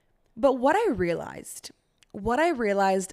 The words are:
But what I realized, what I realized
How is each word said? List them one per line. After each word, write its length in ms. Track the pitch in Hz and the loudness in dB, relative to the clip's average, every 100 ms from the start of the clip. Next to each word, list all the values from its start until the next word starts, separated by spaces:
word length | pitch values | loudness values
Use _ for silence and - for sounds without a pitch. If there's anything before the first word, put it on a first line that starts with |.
| _ _ _ - | _ _ _ 0
But 180 | 269 | 2
what 220 | 262 262 370 | 4 2 4
I 160 | 453 | 2
realized, 800 | 208 175 160 - - - - - - _ _ _ | 0 -2 -2 -6 -12 -16 -16 -18 -20 _ _ _
what 260 | 214 202 247 | -8 -2 2
I 120 | 339 | 2
realized 600 | 269 214 196 196 190 185 | 0 0 2 2 2 -2